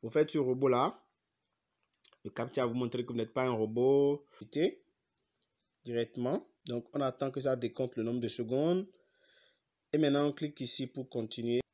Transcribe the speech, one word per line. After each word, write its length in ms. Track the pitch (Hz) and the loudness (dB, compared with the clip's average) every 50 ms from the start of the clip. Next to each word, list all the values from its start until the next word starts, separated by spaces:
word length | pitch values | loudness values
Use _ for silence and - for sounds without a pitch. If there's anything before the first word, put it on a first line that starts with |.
vous 80 | - 117 | -12 0
faites 200 | 123 156 156 151 | 2 2 2 2
ce 80 | - | 2
robot-là. 640 | 156 139 127 127 131 135 135 123 120 135 170 - - _ _ _ _ _ _ _ _ _ _ _ _ _ _ _ _ _ _ _ _ _ - - _ _ | 0 0 0 0 2 4 4 6 6 4 2 0 -6 _ _ _ _ _ _ _ _ _ _ _ _ _ _ _ _ _ _ _ _ _ -20 -20 _ _
Le 60 | 101 | -12
captcha 320 | - - 120 127 - 139 | -6 -6 -6 -4 -2 0
va 60 | 127 | 0
vous 100 | 120 117 | 0 0
montrer 260 | 127 123 117 - 120 120 | -2 -2 -2 -2 -4 -6
que 80 | - | -4
vous 60 | 123 | -4
n'êtes 160 | 117 110 113 - | -4 -4 -2 -2
pas 120 | 135 131 | 0 0
un 60 | 127 | 0
robot. 720 | 123 110 110 107 110 120 123 131 139 139 143 139 143 143 - _ - - | 2 0 -2 -2 0 2 4 4 6 6 4 4 2 -2 -6 _ -20 -20
Visitez 420 | 110 - - 143 165 - - - _ _ _ _ _ _ _ _ _ _ _ _ _ _ _ _ _ _ _ _ _ | -18 -8 -2 0 0 0 -2 -4 _ _ _ _ _ _ _ _ _ _ _ _ _ _ _ _ _ _ _ _ _
directement. 640 | 117 120 117 117 - - 127 120 127 156 233 - _ _ _ _ | -4 -2 -2 -2 -2 -4 -4 -2 -2 -2 -2 -4 _ _ _ _
Donc, 180 | - 120 120 117 - - | -6 -6 -6 -6 -6 -4
on 80 | 147 | -2
attend 300 | 139 131 127 - 143 135 | -2 -2 -2 -2 -4 -4
que 100 | 131 139 | -4 -2
ça 160 | 131 139 131 | 0 0 0
décompte 400 | 123 120 117 - - 131 123 - | 0 -2 -6 -2 -4 -6 -4 -2
le 60 | 117 110 | -4 -2
nombre 180 | 117 117 127 | -2 -2 -2
de 80 | 117 113 | -2 -4
secondes. 580 | - - 120 110 127 135 151 165 175 185 196 196 _ _ _ _ _ _ _ _ _ _ _ _ _ _ _ _ _ _ _ _ | -2 -4 -2 0 0 2 2 2 2 0 -2 -6 _ _ _ _ _ _ _ _ _ _ _ _ _ _ _ _ _ _ _ _
Et 60 | - | 2
maintenant, 300 | 151 156 143 139 143 143 | 2 4 4 4 4 2
on 40 | 147 | 0
clique 300 | 143 - 160 147 147 - | 0 -2 -8 -8 -6 -4
ici 260 | 135 123 - - 135 | -2 0 0 0 -2
pour 220 | 123 _ 139 127 - | -4 _ -10 -10 -6
continuer. 500 | - 123 113 110 - - 117 120 120 123 - _ | -6 -6 -6 -6 -6 -6 -2 0 0 0 -2 _